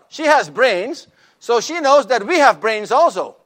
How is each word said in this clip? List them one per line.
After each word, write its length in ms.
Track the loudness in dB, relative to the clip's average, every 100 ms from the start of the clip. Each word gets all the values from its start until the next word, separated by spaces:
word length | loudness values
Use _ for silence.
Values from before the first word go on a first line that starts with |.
| _
she 160 | -6
has 260 | 2 2 0
brains, 560 | 0 0 0 -6 -10 -16 _ _ _
so 220 | -2 -2
she 200 | -2 -4
knows 260 | 2 2 2
that 200 | -4 -2
we 120 | 2
have 220 | 2 2
brains 300 | -2 -4 -2
also. 460 | 0 0 0 -10 -12